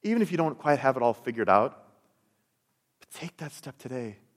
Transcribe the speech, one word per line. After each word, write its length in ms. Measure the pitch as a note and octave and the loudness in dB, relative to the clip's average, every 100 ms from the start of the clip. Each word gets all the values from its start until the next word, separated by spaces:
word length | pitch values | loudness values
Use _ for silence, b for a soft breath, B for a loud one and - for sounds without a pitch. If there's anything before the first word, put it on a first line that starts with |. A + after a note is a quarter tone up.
even 180 | G#3 A#3 | 0 0
if 100 | G3 | 0
you 60 | F3 | 0
don't 200 | D#3+ C#3+ | -2 0
quite 220 | D3+ C#3+ | 0 2
have 180 | C3+ B2+ | 2 2
it 40 | |
all 120 | A#2+ | 0
figured 340 | A2+ - A#2 G2+ | 0 -6 -2 4
out, 340 | G2 B2 - - _ _ _ _ _ _ _ _ _ _ _ | 4 4 -4 -20 _ _ _ _ _ _ _ _ _ _ _
but 100 | - | -20
take 260 | - E3+ - | -16 -16 -14
that 160 | D3+ | -14
step 240 | - - C3 | -14 -16 -14
today. 400 | A#2+ B2+ A#2 G2+ _ | -10 -8 -10 -12 _